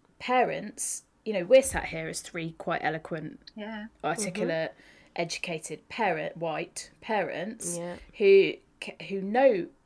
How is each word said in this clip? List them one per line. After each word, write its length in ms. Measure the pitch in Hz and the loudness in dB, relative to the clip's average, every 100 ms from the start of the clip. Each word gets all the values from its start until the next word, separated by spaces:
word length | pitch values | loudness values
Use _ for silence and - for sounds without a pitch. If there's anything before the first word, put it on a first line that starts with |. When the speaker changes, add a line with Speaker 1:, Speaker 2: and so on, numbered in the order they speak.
| _ _ | _ _
Speaker 1:
parents, 840 | - 254 185 156 208 - - - _ _ | 0 2 2 0 -8 -8 -6 -6 _ _
you 80 | 220 | -4
know, 120 | 202 | -4
we're 180 | 175 262 | 8 8
sat 240 | 269 175 - | 8 -2 -4
here 220 | 160 160 | -8 -8
as 120 | - | -8
three 320 | - 175 165 165 | -10 -8 -8 -6
quite 220 | - 165 | -4 0
eloquent, 580 | 151 156 - 160 156 - - | 0 -4 -6 -8 -8 -14 -18
Speaker 2:
Yeah. 320 | 220 214 214 220 _ | -12 -10 -10 -12 _
Speaker 1:
articulate, 680 | 156 220 202 185 175 160 156 | -4 -2 -4 -4 -2 -2 -4
Speaker 3:
Mm-hmm. 100 | - - - - - | -8 -20 -20 -16 -8
Speaker 1:
Educated 680 | 165 - - 160 - 151 _ | -6 -6 -6 -8 -8 -14 _
parent, 480 | - 208 156 165 165 | -2 0 0 -4 -6
white 540 | 165 156 175 - - _ | -6 -4 -8 -10 -16 _
parents 760 | - 214 160 - 196 - 175 175 | -4 -2 -2 -4 -8 -8 -8 -6
Speaker 3:
Yeah. 200 | 175 175 - - | -8 -10 -16 2
Speaker 1:
who 380 | 202 196 160 - _ _ | 8 8 8 0 _ _
c-, 120 | - - - | -16 -14 -8
who 120 | 196 | -6
know, 460 | 196 233 269 196 175 _ | -2 4 6 4 -2 _